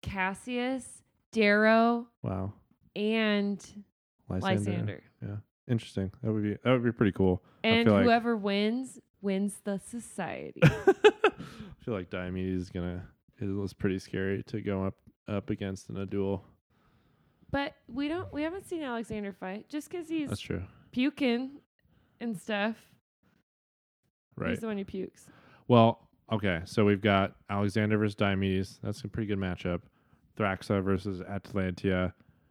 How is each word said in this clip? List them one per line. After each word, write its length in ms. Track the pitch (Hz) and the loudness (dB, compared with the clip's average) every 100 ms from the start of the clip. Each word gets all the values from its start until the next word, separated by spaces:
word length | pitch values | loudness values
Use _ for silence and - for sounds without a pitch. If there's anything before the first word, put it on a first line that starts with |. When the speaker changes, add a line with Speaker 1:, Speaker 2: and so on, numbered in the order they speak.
Speaker 1:
Cassius, 1000 | - 196 185 196 - 247 247 262 - - _ _ _ | -8 -2 -2 -4 -6 -4 -2 -4 -8 -20 _ _ _
Darrow, 760 | 220 208 208 220 226 233 233 240 _ | 2 4 6 6 6 6 2 -4 _
Speaker 2:
Wow. 300 | 117 92 95 - _ _ _ | -6 -4 -4 -8 _ _ _
Speaker 1:
and 640 | - 208 226 214 208 202 196 - 208 202 _ _ _ _ | -4 -2 0 2 0 0 -4 -10 -20 -20 _ _ _ _
Speaker 2:
Lysander. 300 | 92 190 104 104 | -4 0 0 0
Speaker 1:
Lysander. 320 | 104 107 90 _ _ | -2 -4 -8 _ _
Speaker 2:
Yeah. 140 | 113 101 - _ - | -10 -10 -12 _ -2
Interesting. 440 | 117 - - 95 - | -2 -2 -6 -6 -4
That 100 | 113 | -4
would 100 | 110 | -2
be, 140 | 104 101 | -2 -2
that 80 | 123 | 2
would 140 | 127 | 2
be 80 | 120 | 2
pretty 200 | 113 110 | 2 2
cool. 300 | - 95 90 _ _ | 4 4 2 _ _
I 40 | 226 | 2
Speaker 1:
And 180 | 226 233 | 4 6
Speaker 2:
feel 80 | |
like 100 | 208 | 6
Speaker 1:
whoever 320 | 240 233 233 226 | 6 4 2 -2
wins, 640 | 202 196 208 240 262 - _ _ | 0 0 0 -2 -6 -14 _ _
wins 360 | 196 190 202 - | -2 0 -2 -4
the 140 | - 196 | -8 -8
society. 800 | - 240 220 - 170 76 71 - | -8 -14 -14 -10 -8 -8 -12 4
Speaker 2:
<laughs> 40 | |
I 1200 | 165 - - - 427 - 403 - - - 208 - | 4 6 4 8 6 6 0 -2 -16 -14 -18 -14
feel 100 | - | -6
like 160 | 107 90 | -6 -6
Diomedes 460 | 95 90 92 92 92 | -8 -6 -4 -2 -4
is 140 | 90 | -4
gonna, 340 | 92 87 90 - _ _ _ | -6 -6 -6 -12 _ _ _
it 60 | 101 | -6
was 260 | 98 98 | -4 -6
pretty 260 | - 101 95 | -4 -2 -2
scary 440 | - - 95 98 | -4 -4 -2 -4
to 160 | - 110 | -6 -8
go 240 | 98 98 | -4 -2
up, 100 | 95 - - _ - | -2 -6 -20 _ -8
up 220 | 104 - | -6 -4
against 380 | 107 98 95 - | -6 -4 -8 -10
in 60 | 104 | -10
a 100 | 98 | -6
duel. 380 | 98 98 98 - _ _ _ _ _ _ _ _ _ _ | -2 -2 -2 -6 _ _ _ _ _ _ _ _ _ _
Speaker 1:
But 240 | 277 285 - - | -4 -4 -8 -12
we 200 | 240 294 | -6 -4
don't, 240 | 339 - | -4 -6
we 100 | 285 | -6
haven't 240 | 311 381 - | -6 -6 -8
seen 140 | 349 | -8
Alexander 500 | 285 233 226 214 202 | -6 -6 -6 -6 -8
fight. 360 | 190 185 202 - | -8 -10 -10 -8
Just 220 | 302 - | -10 -8
'cause 180 | 359 330 | -12 -6
he's 200 | 320 285 | -4 -4
Speaker 2:
That's 120 | - | -6
true. 220 | - 90 92 - _ | -4 -6 -8 -18 _
Speaker 1:
puking 680 | - 262 294 269 233 269 285 _ _ _ _ _ _ | -2 -2 0 0 0 -4 -12 _ _ _ _ _ _
and 160 | 233 190 | -8 -8
stuff. 380 | - 208 208 226 _ _ _ _ _ _ _ _ _ _ _ _ _ _ _ - | -4 -2 -2 -4 _ _ _ _ _ _ _ _ _ _ _ _ _ _ _ -8
Speaker 2:
Right. 140 | - | -4
Speaker 1:
He's 100 | - | -4
the 60 | 220 | -4
one 120 | 202 | -6
who 60 | |
pukes. 440 | 196 196 - _ - - _ _ _ | -6 -8 -10 _ -20 -20 _ _ _
Speaker 2:
Well, 400 | 120 113 - _ _ _ | 8 8 4 _ _ _
okay. 280 | 110 98 85 | -4 -2 -4
So 200 | 92 - | -4 2
we've 160 | 104 101 | 4 4
got 340 | 104 98 95 - _ | 4 4 2 -4 _
Alexander 480 | 101 101 110 107 107 | -2 0 0 0 2
versus 160 | 107 98 | 0 0
Diomedes. 600 | 101 98 98 92 95 - | 0 2 0 0 -4 -8
That's 200 | 107 107 | -10 -10
a 60 | 110 | -8
pretty 180 | 110 107 | -6 -4
good 100 | 101 | -4
matchup. 420 | 95 90 92 87 - _ _ _ _ - | -4 -4 -4 -6 -8 _ _ _ _ -4
Thraxa 460 | 104 92 - 101 | -2 -2 -2 0
versus 360 | 95 95 98 90 | 2 0 -2 -8
Atlantia. 920 | 90 98 - 101 92 90 98 92 90 - _ _ _ | -8 -10 -6 -4 -2 -2 0 2 0 -4 _ _ _